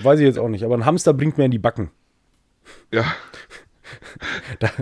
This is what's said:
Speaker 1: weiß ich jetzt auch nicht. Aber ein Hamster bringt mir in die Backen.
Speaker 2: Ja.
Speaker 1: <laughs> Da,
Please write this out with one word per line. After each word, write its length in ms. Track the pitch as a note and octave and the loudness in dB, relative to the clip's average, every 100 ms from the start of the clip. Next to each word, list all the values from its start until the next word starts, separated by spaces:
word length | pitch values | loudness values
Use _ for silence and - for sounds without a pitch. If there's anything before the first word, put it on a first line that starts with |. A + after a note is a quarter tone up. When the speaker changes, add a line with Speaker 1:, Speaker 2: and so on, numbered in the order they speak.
Speaker 1:
weiß 160 | A2+ D3+ | 4 6
ich 60 | C#3+ | 4
jetzt 140 | A#2 | 2
auch 100 | A#2 | -2
nicht. 160 | G#2 A2+ | -4 -2
Aber 100 | A#2+ | 0
ein 100 | A#2+ | 0
Hamster 280 | E3+ - | 2 2
bringt 240 | C#3 D3+ D3+ | 2 0 2
mir 80 | C3+ | 0
in 60 | |
die 80 | A#2 | 2
Backen. 300 | A#2 - E2 _ _ _ _ _ _ _ _ - - | -2 -4 -8 _ _ _ _ _ _ _ _ -20 -6
Speaker 2:
Ja. 140 | A2+ A#2 - | -2 -2 -6
Speaker 1:
<laughs> 1400 | - - - - _ _ - - - - - - - A2+ | -14 -20 -20 -20 _ _ -20 -20 -20 -14 -10 -10 -10 -4
Da, 100 | - - | -4 -4